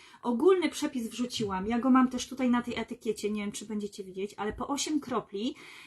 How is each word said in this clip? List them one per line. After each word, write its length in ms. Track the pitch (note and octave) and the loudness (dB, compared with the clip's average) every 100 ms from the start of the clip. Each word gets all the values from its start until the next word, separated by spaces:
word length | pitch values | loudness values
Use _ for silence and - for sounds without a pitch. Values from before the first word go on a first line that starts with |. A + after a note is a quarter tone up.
| - - | -20 -8
Ogólny 460 | A#3+ A#3 F4 F#4 D#4 | -2 4 6 6 4
przepis 400 | - D4 B3 A3 | 0 -4 -2 -6
wrzuciłam, 580 | - B3 - G3+ F#3 G#3 | -4 -4 -2 -2 -2 0
ja 120 | A#3+ | 2
go 120 | C4 | 6
mam 180 | B3+ B3+ | 6 6
też 200 | B3 - | 2 -6
tutaj 220 | B3+ B3+ | -2 2
na 120 | A#3+ | 2
tej 160 | A#3+ A3 | 0 -6
etykiecie, 520 | A3 B3 A3 G#3 G#3 | -6 -6 -4 -2 -2
nie 100 | G#3 | -2
wiem, 120 | G3+ | -4
czy 140 | - G#3 | -6 -6
będziecie 380 | G#3+ G3+ - | -6 -6 -8
widzieć, 300 | F#3+ F#3 G3+ | -12 -8 -8
ale 180 | - G#3 | -4 -6
po 160 | - B3 | -4 -4
osiem 320 | C#4 E4+ D4+ | -2 0 -2
kropli 540 | B3 A3+ - G3 B3 - - - | 0 -4 -4 -4 -4 -6 -14 -20